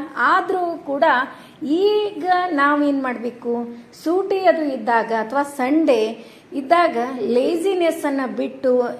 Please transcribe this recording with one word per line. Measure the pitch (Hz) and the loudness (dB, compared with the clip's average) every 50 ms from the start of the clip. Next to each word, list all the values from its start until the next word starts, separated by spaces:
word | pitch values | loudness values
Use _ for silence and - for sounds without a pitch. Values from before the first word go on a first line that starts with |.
| 285 320 - | -4 -8 -4
ಆದರೂ | - 240 277 330 381 359 349 392 370 359 339 339 294 | 0 2 2 2 2 2 0 -2 -2 -2 -4 -4 -6
ಕೂಡ | - 294 277 277 311 320 269 247 269 277 - - - - - - | -6 -6 0 2 2 4 4 2 0 -4 -8 -16 -20 -20 -16 -10
ಈಗ | - 254 302 349 392 415 427 427 415 403 403 311 302 359 359 359 359 359 | -4 -2 0 2 2 2 2 2 0 -2 -4 -4 0 0 2 2 0 0
ನಾವೇನು | 339 277 277 285 294 294 294 285 277 269 | 0 2 2 4 4 4 2 2 2 0
ಮಾಡಬೇಕು, | 262 254 247 214 226 240 233 - - 240 233 240 240 240 240 - - - - - - | -2 -4 -4 -4 -6 -8 -8 -6 -6 -4 -4 -4 -4 -8 -12 -16 -18 -20 -20 -6 -2
ಸೂಟಿ | 311 339 381 392 381 403 381 | 0 0 0 0 0 -2 2
ಅದು | 381 349 311 330 311 285 262 | 4 2 2 2 0 -4 -4
ಇದ್ದಾಗ | 240 214 240 233 226 214 220 226 226 | -4 -2 0 2 2 2 0 -2 -2
ಅಥವಾ | 214 220 262 277 | -2 -2 -2 -2
ಸಂಡೇ | 285 285 285 - 254 254 294 320 330 285 254 - 220 220 226 - - - - - - - | -2 -2 -4 -4 0 2 2 2 4 4 4 2 2 0 -4 -8 -14 -20 -20 -20 -20 -10
ಇದ್ದಾಗ | - 277 277 - 339 339 349 320 226 233 240 254 269 247 | -10 -8 0 2 4 4 4 2 0 -2 -4 -4 -4 -4
ಲೇಜಿನೆಸ್ಸನ್ನು | 208 196 233 247 269 294 349 330 339 392 381 359 339 330 320 320 - 294 277 269 262 247 208 | -2 0 2 2 2 2 0 0 0 0 0 2 0 0 0 0 -2 -2 -2 -2 -2 -4 -4
ಬಿಟ್ಟು | 226 262 262 - - - 262 254 247 240 240 247 | -4 -6 -6 -6 -2 0 2 2 2 2 -2 -6